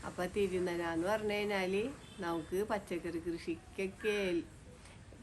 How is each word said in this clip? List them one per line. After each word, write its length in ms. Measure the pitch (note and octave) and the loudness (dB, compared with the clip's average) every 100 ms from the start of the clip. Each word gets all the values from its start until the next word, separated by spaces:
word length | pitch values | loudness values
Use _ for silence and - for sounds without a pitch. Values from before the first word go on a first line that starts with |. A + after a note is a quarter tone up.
| F#3 | -6
അപ്പൊ 200 | F3+ F3+ | -2 0
തിരി 340 | G#3 G3 F#3 | 4 4 4
നന 220 | F3+ F3 | 2 2
എന്ന് 260 | E3+ E3 F3 | 0 2 2
പറഞ്ഞു 260 | G#3+ G#3+ | 2 2
കഴിഞ്ഞാല് 560 | G3+ G#3 G3+ F#3 G3 B3 - - - | 2 2 2 2 2 0 -4 -14 -4
നമുക്ക് 440 | E3+ E3+ D#3+ F#3 | 0 0 0 0
പച്ചക്കറി 560 | G#3 G#3+ - F3 E3+ E3 | 2 0 0 -2 -2 -2
കൃഷിക്കൊക്കെ, 1200 | E3+ E3 - E3 - - F#3+ G3 G#3+ G#3 F#3+ E3+ - - - - - - - - | -2 -2 -2 -4 -6 -4 -4 0 0 2 2 2 0 -12 -18 -18 -16 -16 -16 -16